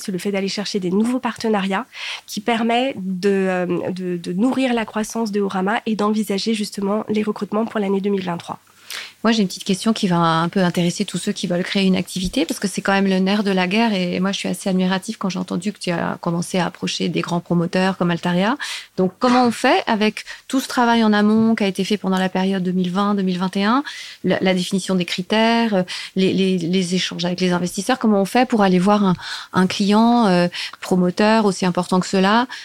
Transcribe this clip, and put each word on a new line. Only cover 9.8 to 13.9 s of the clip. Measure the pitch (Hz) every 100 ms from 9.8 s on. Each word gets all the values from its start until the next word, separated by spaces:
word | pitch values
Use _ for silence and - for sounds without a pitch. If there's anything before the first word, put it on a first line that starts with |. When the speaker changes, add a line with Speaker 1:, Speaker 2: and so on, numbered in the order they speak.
| 220
Speaker 2:
qui | 220 196
va | 175
un | 170 160 170
peu | 202
intéresser | 180 170 175 170
tous | 202 180
ceux | 208
qui | 196 185
veulent | 175
créer | 180 202 190
une | 190
activité, | 185 185 185 - 330
parce | -
que | 196
c'est | -
quand | 190
même | 196 196
le | 185
nerf | 190 208
de | 202
la | 190 180
guerre. | 208 233